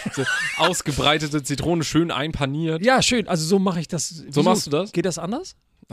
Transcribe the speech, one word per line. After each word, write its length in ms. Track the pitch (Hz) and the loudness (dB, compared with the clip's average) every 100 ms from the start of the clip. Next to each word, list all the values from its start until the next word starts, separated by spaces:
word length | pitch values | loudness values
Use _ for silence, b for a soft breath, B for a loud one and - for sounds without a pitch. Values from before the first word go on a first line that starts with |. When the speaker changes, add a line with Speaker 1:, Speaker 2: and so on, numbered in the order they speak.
| - | -6
Speaker 1:
So 100 | - 127 - | -4 -2 0
<laughs> 160 | - - | -2 2
ausgebreitete 840 | 165 175 - 135 135 156 151 151 | 2 2 -2 0 2 2 0 -2
Zitrone, 420 | 131 135 147 170 147 | -2 -2 0 0 2
schön 260 | 151 170 | 2 2
einpaniert. 720 | 110 151 - 139 143 165 160 | 0 -4 -2 -2 -2 -2 0
Speaker 2:
Ja, 180 | 214 262 | 4 4
schön. 280 | - 240 - | 4 2 0
Also 160 | 175 156 | -2 2
so 140 | 196 | 2
mache 200 | 190 175 | 2 0
ich 80 | 156 | -4
das. 220 | 165 - | -6 -6
Speaker 1:
So 140 | 165 - | -10 -4
Speaker 2:
Wieso? 160 | 143 | 2
Speaker 1:
machst 220 | 147 220 - | 4 4 2
du 40 | |
das? 200 | 143 202 | -2 -2
Speaker 2:
Geht 140 | 170 185 | -2 -2
das 120 | 170 | -2
anders? 360 | 170 254 370 - _ _ - | -6 -6 -8 -16 _ _ -10